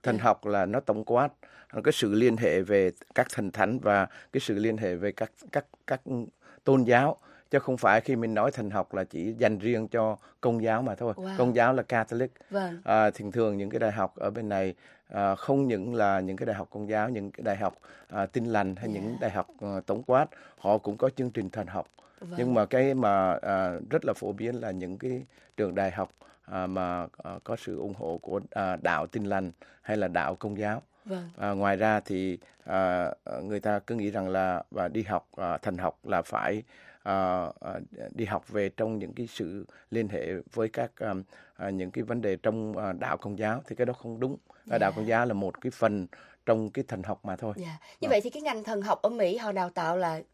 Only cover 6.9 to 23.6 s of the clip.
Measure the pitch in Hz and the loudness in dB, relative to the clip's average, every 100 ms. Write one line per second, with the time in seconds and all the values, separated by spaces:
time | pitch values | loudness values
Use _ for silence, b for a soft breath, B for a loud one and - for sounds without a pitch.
6.9 | 120 143 - B B B 139 - 127 101 | 6 6 0 B B B 0 2 4 6
7.9 | 107 127 123 113 107 123 - 104 101 90 | 6 4 0 2 2 2 0 -2 -2 -2
8.9 | 98 95 82 95 113 117 104 107 117 110 | -4 -4 -4 -4 2 2 2 0 0 0
9.9 | 117 110 107 b b 127 117 113 110 127 | 0 0 -2 b b 0 2 2 2 0
10.9 | 98 120 98 95 190 123 120 117 131 - | -2 -4 -4 -6 2 4 6 4 4 2
11.9 | 120 110 117 127 _ - 196 185 170 - | 0 0 -2 -2 _ -6 -4 -4 -4 2
12.9 | 110 107 - 104 117 110 101 101 120 113 | 4 4 2 -4 0 0 0 -4 0 0
13.9 | 110 95 - 101 110 107 98 95 90 b | 0 -4 -2 -4 -4 -2 -2 -2 -4 b
14.9 | b _ 101 98 98 - 139 135 107 104 | b _ 0 0 0 2 2 2 0 -2
15.9 | 117 101 98 95 95 120 101 87 104 104 | 2 4 2 0 -4 -4 -4 -6 -10 -4
16.9 | 107 110 113 101 - 110 98 98 - B | -2 0 -4 -8 -6 -4 -2 -2 -4 B
17.9 | B B 101 95 127 117 110 95 95 110 | B B -4 -2 -2 0 0 0 -2 -6
18.9 | 101 107 120 110 95 - - 101 98 - | -4 -6 -4 -2 -2 -6 -8 -8 -6 -4
19.9 | 101 127 127 156 B B B 98 104 104 | -4 4 4 4 B B B 2 2 2
20.9 | 107 131 131 123 117 95 110 90 92 - | 0 0 2 -2 -2 -4 -6 -6 -6 -8
21.9 | - b b 170 160 123 117 104 127 135 | -14 b b -10 -2 2 4 4 4 4
22.9 | 131 110 98 92 85 - 95 | 4 4 6 4 2 0 0